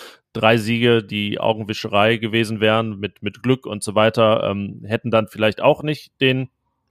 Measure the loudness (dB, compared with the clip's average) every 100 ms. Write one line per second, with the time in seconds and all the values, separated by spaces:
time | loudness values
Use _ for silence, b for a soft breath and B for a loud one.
0 | B B _ 0 4 4 2 0 2 2
1 | 0 -4 -4 -2 -2 -2 -4 -8 -2 2
2 | 2 2 -2 -2 -2 0 2 2 0 -6
3 | -8 -8 -10 -4 -2 -2 -2 -8 -2 2
4 | 2 4 2 2 0 -4 -6 -10 -6 -6
5 | 0 0 0 0 0 2 2 2 -2 -8
6 | -10 _ 0 0 -4 _ _ _ _